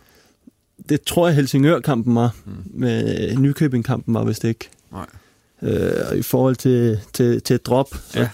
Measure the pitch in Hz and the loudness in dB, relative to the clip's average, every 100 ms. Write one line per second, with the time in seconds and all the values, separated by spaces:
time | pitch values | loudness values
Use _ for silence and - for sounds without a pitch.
0 | _ _ _ _ - _ _ _ - 151 | _ _ _ _ -20 _ _ _ -2 -2
1 | - 175 170 147 135 139 143 156 151 120 | 0 2 4 4 2 2 4 2 0 0
2 | 120 117 120 - 98 95 92 - 123 113 | 2 2 2 -2 -14 -16 -14 -4 -2 0
3 | 110 98 85 123 139 143 151 123 113 113 | -2 -2 -2 2 0 2 0 0 -2 -4
4 | - 113 110 110 117 113 - _ _ 95 | -2 -2 0 -2 -4 -4 -10 _ _ -16
5 | - - _ _ _ _ - 90 87 50 | -16 -20 _ _ _ _ -4 -2 0 -2
6 | - 95 - 127 131 127 131 123 120 107 | -2 -4 -2 0 0 2 2 2 2 0
7 | - - 120 117 - 127 - 123 135 - | -4 0 0 0 0 -2 2 0 0 -6
8 | - 117 120 | -6 -4 -2